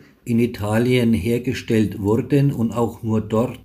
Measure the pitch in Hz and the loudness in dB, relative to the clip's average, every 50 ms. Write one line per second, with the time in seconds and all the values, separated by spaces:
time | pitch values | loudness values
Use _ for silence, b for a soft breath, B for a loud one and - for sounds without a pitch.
0 | B B B B _ - 117 113 120 117 - - 101 104 107 113 120 127 127 123 | B B B B _ -2 0 2 2 0 -2 -4 -4 0 0 2 2 2 2 2
1 | 117 113 113 95 87 117 117 120 117 139 117 - - - 117 107 104 92 - - | 2 2 2 0 0 0 -2 -2 -2 -4 -6 -4 -2 0 2 2 2 0 -2 -2
2 | 98 101 107 107 - - 147 139 139 139 139 123 113 113 - 120 117 104 - - | 0 0 0 0 0 2 2 2 2 2 2 0 -2 -2 -2 -2 -2 -2 -4 -6
3 | 117 110 110 110 107 - 110 110 120 127 - - | -4 -2 -2 -2 -2 0 0 0 0 -2 -4 -12